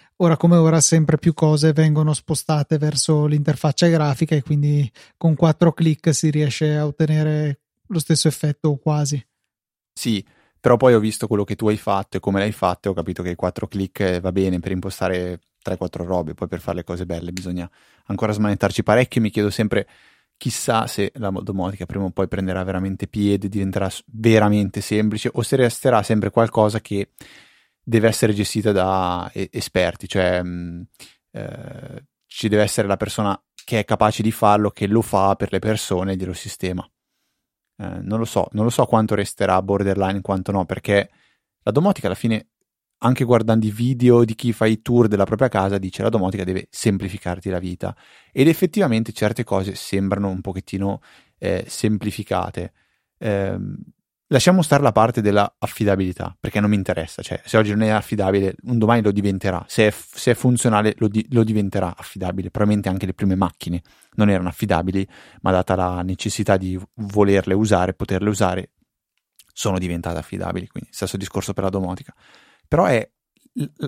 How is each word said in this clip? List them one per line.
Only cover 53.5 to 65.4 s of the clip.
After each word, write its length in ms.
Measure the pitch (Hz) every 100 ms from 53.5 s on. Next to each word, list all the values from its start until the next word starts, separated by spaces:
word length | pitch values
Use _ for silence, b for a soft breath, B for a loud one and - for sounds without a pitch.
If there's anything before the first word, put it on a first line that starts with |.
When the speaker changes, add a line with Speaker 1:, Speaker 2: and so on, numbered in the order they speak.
| 95 98 101 - _ _ _ -
Speaker 2:
lasciamo 300 | 135 180 185
stare 200 | 156 143
la 100 | 135
parte 280 | 107 113 117
della 360 | 104 101 101 -
affidabilità, 760 | - - 104 95 92 - 90 -
perché 180 | - 104
non 120 | 104
mi 60 | 104
interessa, 440 | 95 87 80 -
cioè, 200 | - -
se 140 | - 110
oggi 120 | 104
non 120 | 104
è 80 | 110
affidabile, 640 | 107 - 104 95 98 95 -
un 160 | - 120
domani 240 | 107 117
lo 80 | 104
diventerà. 500 | 101 101 95 101 87 -
Se 200 | - 107
è 20 |
f-, 260 | - - -
se 140 | -
è 40 |
funzionale, 600 | 117 127 120 120 107 107 -
lo 100 | 110
di-, 180 | 107 -
lo 140 | 120
diventerà 500 | 110 107 98 98 90
affidabile. 560 | - - 95 90 92 90
Probabilmente 380 | - 104 104 95
anche 160 | 95
le 80 | 92
prime 220 | - 98
macchine 480 | 92 90 - 82 85 b b b
non 160 | - 104
erano 180 | 95 90
affidabili, 580 | - 104 85 90 95 98 B B B